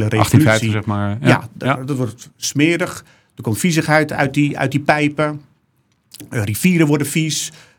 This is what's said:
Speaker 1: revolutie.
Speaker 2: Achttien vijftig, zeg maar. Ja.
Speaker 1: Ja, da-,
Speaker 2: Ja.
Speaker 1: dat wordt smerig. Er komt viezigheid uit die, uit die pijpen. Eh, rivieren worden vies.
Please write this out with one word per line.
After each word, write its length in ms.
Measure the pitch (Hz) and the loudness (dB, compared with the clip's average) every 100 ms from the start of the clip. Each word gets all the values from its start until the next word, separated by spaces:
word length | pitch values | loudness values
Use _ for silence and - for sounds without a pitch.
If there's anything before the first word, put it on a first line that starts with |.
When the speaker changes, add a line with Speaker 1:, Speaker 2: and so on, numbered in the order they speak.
| 107 | 2
Speaker 1:
revolutie. 120 | 110 | 0
Speaker 2:
Achttien 200 | - - | 4 6
vijftig, 280 | 151 110 113 | 6 4 2
zeg 120 | 107 | -2
maar. 240 | 101 104 101 104 | -2 -2 -2 -2
Ja. 80 | 143 | 2
Speaker 1:
Ja, 200 | 127 - | 2 0
da-, 140 | - 127 | -8 -4
Speaker 2:
Ja. 180 | 135 | -2
Speaker 1:
dat 120 | 131 143 | -4 -4
wordt 340 | 120 - - - | -4 -8 -20 -10
smerig. 680 | - 139 156 170 175 - - _ _ - | -6 0 0 0 -4 -8 -18 _ _ -10
Er 60 | |
komt 160 | 113 107 | -4 -2
viezigheid 540 | 180 156 156 156 151 | 0 0 2 2 2
uit 220 | - 139 | -2 -2
die, 240 | 139 147 - | 0 0 0
uit 120 | 139 | -2
die 100 | 147 | -2
pijpen. 600 | 147 151 147 147 151 151 - _ _ _ _ _ _ - - | 0 0 0 0 -4 -4 -14 _ _ _ _ _ _ -20 -8
Eh, 120 | 120 | -4
rivieren 440 | 101 104 180 170 151 | -4 0 2 4 4
worden 200 | 151 143 | 2 0
vies. 460 | 165 156 147 - - - | -2 -2 -4 -8 -12 -20